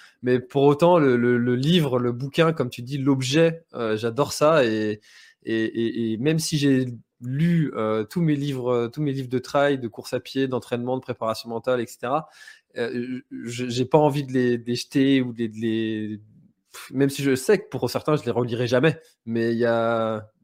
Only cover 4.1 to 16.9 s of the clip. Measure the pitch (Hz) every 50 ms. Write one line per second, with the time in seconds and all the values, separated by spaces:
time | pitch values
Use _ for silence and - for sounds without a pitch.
4.1 | 117 123 139 - - - 147 151 165 156 131 113 110 110 107 107 104 107 _ _
5.1 | - - - - _ _ - - 113 110 110 - - 117 117 113 - 117 117 110
6.1 | 110 104 127 151 160 160 160 - 165 147 143 139 135 127 131 123 120 117 - _
7.1 | _ _ 123 123 131 139 165 170 170 165 151 - - 120 110 107 110 110 107 107
8.1 | - 185 170 156 151 143 139 147 139 127 120 123 123 120 120 113 - 151 151 143
9.1 | 135 135 131 123 127 123 - - - 143 143 143 143 131 120 110 - - - -
10.1 | - 120 - - - 135 135 131 127 120 - - 123 120 120 123 127 131 - -
11.1 | 120 - 117 110 110 - - 117 117 113 - 127 127 123 113 - - - - 123
12.1 | 139 156 160 - - - - - - _ _ _ - - 120 120 127 123 120 127
13.1 | 127 123 - _ 135 131 123 117 120 120 127 127 117 123 127 123 - 156 151 151
14.1 | 135 147 139 127 127 131 123 123 120 120 117 120 120 120 - - - 143 135 139
15.1 | 139 135 127 123 117 113 117 110 107 110 113 113 110 113 110 110 110 107 107 107
16.1 | 107 104 107 107 _ - _ _ _ _ _ _ - - - -